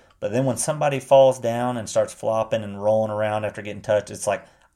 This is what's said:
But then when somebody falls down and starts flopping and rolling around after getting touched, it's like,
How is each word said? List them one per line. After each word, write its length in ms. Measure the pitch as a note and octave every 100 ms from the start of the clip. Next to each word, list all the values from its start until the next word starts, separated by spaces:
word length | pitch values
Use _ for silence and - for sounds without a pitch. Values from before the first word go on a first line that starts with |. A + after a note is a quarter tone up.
| _ _
But 140 | G#2
then 120 | A2+
when 120 | C3+ A#2
somebody 420 | - D3+ D3 C3+
falls 380 | - C3+ C3+ B2+
down 380 | A#2 A#2 B2 B2
and 120 | G#2
starts 240 | A2+ G#2
flopping 500 | - A2 A2 A2 A2+
and 200 | G#2 G2+
rolling 280 | G#2 A2 A2
around 340 | G#2 G#2+ G#2+
after 180 | G#2 G2
getting 200 | G#2 G2+
touched, 280 | G2 G#2 -
it's 160 | G2 -
like, 180 | G2 - _ _